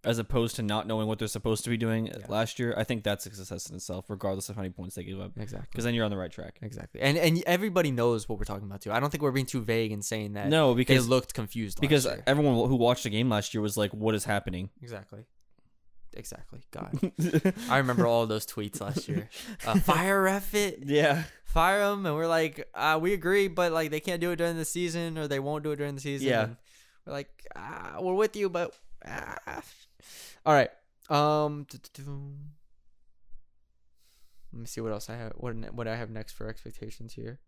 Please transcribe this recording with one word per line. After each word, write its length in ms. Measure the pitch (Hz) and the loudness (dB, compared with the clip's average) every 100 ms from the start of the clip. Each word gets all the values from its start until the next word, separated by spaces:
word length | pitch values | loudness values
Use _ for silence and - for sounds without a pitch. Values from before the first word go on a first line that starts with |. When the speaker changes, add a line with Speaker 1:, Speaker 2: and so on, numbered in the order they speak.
Speaker 1:
as 140 | - 117 | 0 0
opposed 360 | 107 131 117 | 2 2 2
to 80 | - | 0
not 240 | 107 104 95 | 0 -2 0
knowing 220 | 110 107 | 0 0
what 100 | 110 | -2
they're 80 | 107 | -4
supposed 380 | 110 113 107 | -2 0 0
to 60 | - | 0
be 60 | 117 | 0
doing 300 | 113 113 113 | 2 0 -2
Speaker 2:
Yeah. 120 | - - | -8 -4
Speaker 1:
last 320 | 104 113 - | -2 -2 -2
year, 120 | 120 107 | -2 0
I 80 | |
think 180 | 110 117 | 0 0
that's 240 | 101 101 95 | 0 -2 -4
a 80 | |
success 340 | 101 92 95 - | -12 -10 -10 -10
in 60 | |
itself, 340 | 85 - 92 - | -12 -8 -10 -8
regardless 400 | 98 98 98 - | -4 -2 -2 -6
of 60 | |
how 80 | 104 | -6
many 100 | 95 | -8
points 220 | 90 92 | -8 -12
they 80 | - | -10
give 160 | 87 95 | -10 -10
up. 120 | 95 - | -10 -10
Speaker 2:
Exactly. 300 | 107 104 - | -10 -10 -8
Speaker 1:
'Cause 80 | - | -4
then 80 | 117 | 0
you're 100 | 120 | 0
on 80 | 107 | 0
the 40 | 98 | -2
right 140 | 92 | -6
track. 280 | - - - | -10 -14 -12
Speaker 2:
Exactly. 380 | 95 - - - | -12 -12 -14 0
And, 180 | 135 160 | 2 6
and 240 | 165 165 - | 4 4 4
everybody 440 | 175 214 180 156 | 2 4 2 2
knows 380 | 123 117 113 101 | 4 4 2 -2
what 100 | 104 | -4
we're 60 | |
talking 220 | 107 98 101 | -4 -4 -8
about, 120 | 98 | -10
too. 120 | - | -2
I 80 | 113 | 0
don't 100 | 143 | 0
think 120 | 147 | 0
we're 100 | 147 | 0
being 140 | 131 127 | 2 0
too 140 | 131 | -2
vague 300 | 110 113 110 | 0 2 2
in 120 | 107 | -2
saying 320 | 101 110 104 | -4 -4 -4
that 140 | 104 101 | -4 2
Speaker 1:
No, 240 | 156 143 | 6 6
Speaker 2:
they 40 | 120 | 6
Speaker 1:
because, 300 | 127 131 120 | 6 6 6
Speaker 2:
looked 260 | 127 - | 2 2
confused 440 | - 107 117 107 - | -8 -6 -6 -6 -2
last 20 | |
Speaker 1:
because 240 | 139 147 | 4 4
Speaker 2:
year. 180 | 127 65 - | 4 0 2
Speaker 1:
everyone 260 | 143 147 117 120 | 4 6 6 4
who 80 | 131 | 6
watched 260 | 117 123 | 6 4
the 80 | 117 | 2
game 180 | 107 123 | 2 4
last 240 | 107 - | 2 0
year 60 | 110 | 0
was 160 | 107 101 | 0 2
like, 160 | 104 | 0
"What 220 | 107 110 | 2 2
is 100 | 107 | 2
happening?" 460 | 104 101 98 90 95 _ | 2 0 0 -6 -8 _
Speaker 2:
Exactly. 440 | 120 107 101 104 117 _ - _ _ _ - - - | -14 -14 -14 -18 -20 _ -20 _ _ _ -20 -16 -14
Exactly. 460 | - - - - - - | -12 -12 -12 -14 -16 -14
God. 420 | - - 143 185 - 165 | -10 -6 -2 -2 0 2
Speaker 1:
<laughs> 420 | 156 185 185 240 | 4 2 0 2
Speaker 2:
I 80 | 131 | 4
remember 280 | 131 123 117 | 4 4 6
all 200 | 117 113 | 6 4
those 200 | 107 - | 0 -4
tweets 340 | - 104 - | -8 -8 -6
last 280 | 101 143 - | -4 -4 -2
year. 200 | 147 107 - - 220 - | -4 -4 -12 -14 -8 2
Uh, 120 | 202 | 4
Speaker 1:
<laughs> 20 | |
Speaker 2:
"Fire 420 | 180 156 185 196 | 6 4 4 4
ref 320 | 190 196 196 | 4 2 -2
it." 260 | 208 202 160 | 0 -2 -4
Speaker 1:
Yeah. 400 | 139 147 151 143 156 - | 2 4 4 2 -2 -12
Speaker 2:
"Fire 360 | - 160 170 202 | 0 4 4 4
'em." 240 | 202 202 185 | 2 2 0
And 80 | |
we're 120 | 156 165 | 0 2
like, 420 | 165 160 143 - | 2 2 -2 -12
"Uh, 240 | - 143 156 | -2 2 2
we 120 | 170 | 2
agree, 360 | 202 165 202 196 | 0 2 4 4
but, 240 | 165 175 | 2 2
like, 180 | 160 156 | 2 0
they 100 | 151 | -2
can't 200 | 170 175 | -2 -2
do 100 | 170 | 0
it 60 | 170 | 0
during 200 | 170 165 | 0 0
the 80 | |
season, 540 | 156 170 175 165 170 160 | -4 -2 -2 -2 -4 -4
or 100 | 151 | -2
they 100 | 139 | -2
won't 240 | 139 151 | -2 -4
do 80 | 151 | -4
it 40 | 147 | -4
during 180 | 143 | -4
the 60 | 139 | -4
season." 280 | 143 139 135 | -6 -2 2
Speaker 1:
Yeah. 140 | 120 | 2
Speaker 2:
And 120 | 110 120 _ - _ _ - | 0 -4 _ -20 _ _ -10
we're 60 | |
like, 340 | 143 143 - - | -10 -10 -16 -16
"Ah, 440 | - 98 - - 76 | -14 -12 -12 -10 -4
we're 140 | 185 | 0
with 220 | 185 214 208 | 4 2 2
you, 120 | 196 | 0
but, 260 | 170 175 - - - - | 0 -4 -6 -16 -14 -10
ah." 560 | - - - - - - - - _ - - - - | -10 -8 -10 -10 -10 -12 -20 -20 _ -20 -20 -20 -6
All 100 | 156 | 4
right. 160 | 147 120 - _ _ - | 6 6 0 _ _ 0
Um, 560 | 147 147 151 151 147 143 | 2 4 2 0 -4 -12
do, 100 | - | -18
do, 260 | - - | -18 -14
do. 280 | 139 143 143 143 151 147 - - - - - - - - - _ _ _ _ _ _ _ - - - | -10 -10 -10 -12 -16 -18 -20 -20 -20 -20 -20 -20 -12 -12 -12 _ _ _ _ _ _ _ -20 -20 -16
Let 80 | 120 | -12
me 60 | 113 | -10
see 140 | - | -6
what 120 | 113 | -4
else 180 | 107 - | -4 -6
I 60 | 117 | -10
have, 160 | 113 - | -10 -8
what, 180 | 123 110 107 | -6 -6 -6
what 120 | 117 113 | -6 -6
I 100 | 117 | -6
have 140 | 110 | -6
next 220 | 110 110 | -8 -10
for 160 | - 110 | -8 -8
expectations 640 | 110 117 - 113 - 117 | -8 -12 -12 -12 -12 -12
here. 240 | - 110 127 | -10 -12 -12